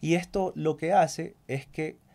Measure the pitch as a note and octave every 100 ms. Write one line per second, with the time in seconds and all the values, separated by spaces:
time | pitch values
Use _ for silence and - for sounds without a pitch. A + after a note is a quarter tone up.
0 | D3+ E3+ F3 G3+ F#3 - D#3 D3+ D#3+ G3
1 | D#3 - D#3+ - - C3+ - - D#3 -
2 | _